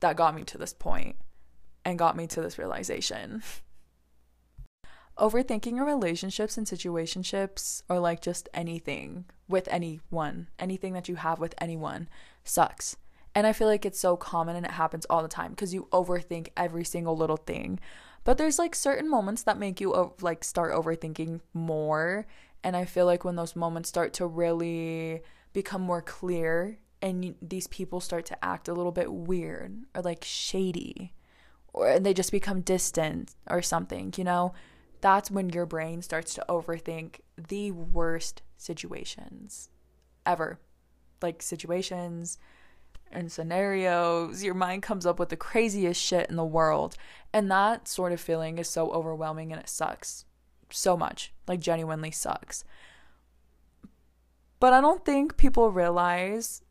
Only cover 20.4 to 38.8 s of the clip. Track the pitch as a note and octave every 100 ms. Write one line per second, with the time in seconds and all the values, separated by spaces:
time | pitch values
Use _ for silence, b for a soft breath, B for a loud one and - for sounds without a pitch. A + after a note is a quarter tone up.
20.4 | - - E3 E3 D#3+ E3 D#3+ D#3 E3 E3
21.4 | - E3+ E3 D#3 D3+ D#3 E3 G3+ G#3+ b
22.4 | b b F#3 F3+ F3+ F3+ F3 F3 F3+ F3
23.4 | E3+ E3+ E3+ E3 E3+ F3 E3 - F3 E3
24.4 | E3+ E3+ E3+ E3 E3 E3 D#3+ E3 b b
25.4 | b G3+ G3 G3 F#3 E3+ E3+ - F3+ F3
26.4 | E3 E3+ F#3+ A3 _ _ F#3+ F3+ F3+ -
27.4 | E3 F#3 - - F#3 F3+ - E3+ E3 F3
28.4 | F3+ F3+ - F3 F3 F3 - F#3 E3 F#3
29.4 | D#3+ - - G#3 B3+ - F3 E3+ - -
30.4 | - F#3+ F#3 E3+ - - F#3 - b b
31.4 | b b b - A2 E3 G3 F#3+ F3+ G3
32.4 | G3+ F#3 F3 F#3 - - D#3 E3 - -
33.4 | - F3+ F3 E3 F#3 - F#3+ F#3 F3+ F3
34.4 | F3+ F3+ B B B - G3 G3 - G3
35.4 | F#3 E3+ E3+ D#3+ D#3+ E3+ - E3 E3 -
36.4 | - E3+ E3 E3 - E3 E3 - _ -
37.4 | D#3+ G3+ G3+ E3+ E3 - E3 E3 - -
38.4 | - - - E3